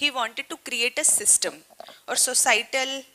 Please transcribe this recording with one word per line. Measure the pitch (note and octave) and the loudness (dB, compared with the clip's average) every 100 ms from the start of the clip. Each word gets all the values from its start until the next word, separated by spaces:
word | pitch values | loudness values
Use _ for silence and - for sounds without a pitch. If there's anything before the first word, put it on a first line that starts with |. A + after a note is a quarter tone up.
he | D4 | -4
wanted | C4 A3+ A#3 - | -2 -4 -4 -10
to | A#3 - | -12 -8
create | A#3+ A#3+ C#4+ | -2 -2 0
a | D#4 - | 2 2
system, | G#3 - F3+ D3 - - - - - | 2 2 0 -6 -14 -20 -20 -14 -6
और | B3+ | 0
societal, | - B3 C4 A3 A#3 C4 C4 C4+ B3+ | 2 2 4 4 2 -2 -2 -6 -10